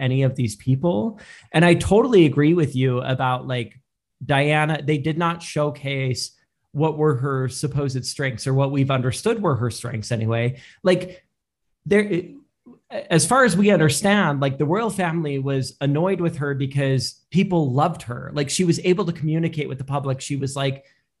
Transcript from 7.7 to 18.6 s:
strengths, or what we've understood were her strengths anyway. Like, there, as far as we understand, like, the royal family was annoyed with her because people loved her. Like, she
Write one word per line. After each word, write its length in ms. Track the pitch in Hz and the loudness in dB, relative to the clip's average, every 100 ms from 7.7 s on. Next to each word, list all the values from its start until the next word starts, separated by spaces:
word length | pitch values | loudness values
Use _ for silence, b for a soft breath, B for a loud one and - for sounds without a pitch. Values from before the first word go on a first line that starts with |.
| 139 143 131 - | -2 -2 -4 -6
strengths, 400 | - 135 117 135 | -6 -6 -4 -2
or 80 | |
what 180 | 135 139 | 0 2
we've 180 | 139 135 | 0 0
understood 520 | 131 123 - 220 220 | 0 -2 -2 -2 0
were 140 | 185 113 | 0 0
her 140 | 120 | -2
strengths 400 | - 120 110 104 | -6 -8 -8 -4
anyway. 480 | 113 110 117 120 131 B B | -2 -2 0 -2 -4 B B
Like, 400 | 185 180 - - _ _ _ _ _ _ | 0 0 -2 -14 _ _ _ _ _ _
there, 380 | 156 202 208 220 - - _ _ - - - | 0 0 2 -2 -4 -12 _ _ -20 -20 -14
as 360 | 226 - 160 - | -10 0 0 4
far 180 | 254 | 4
as 120 | 247 170 | 4 4
we 140 | 202 | 4
understand, 720 | 180 156 135 196 202 165 139 | 4 4 2 2 4 2 0
like, 180 | 139 135 | -2 0
the 60 | |
royal 260 | 147 196 226 | 0 0 -2
family 480 | - 170 165 151 139 | -2 -2 -2 -2 -4
was 380 | 135 135 131 - | -2 -2 -4 -4
annoyed 380 | 143 147 185 190 | -2 0 0 0
with 180 | 170 165 | -2 -2
her 160 | 143 | -4
because 640 | 139 135 139 135 131 107 - _ | -2 -4 -2 0 0 -2 -8 _
people 420 | 175 196 175 139 | 0 2 2 0
loved 300 | 127 170 165 | 2 0 -2
her. 280 | - 120 - | -10 -12 -8
Like, 140 | 147 139 | -6 -4
she 160 | - | 0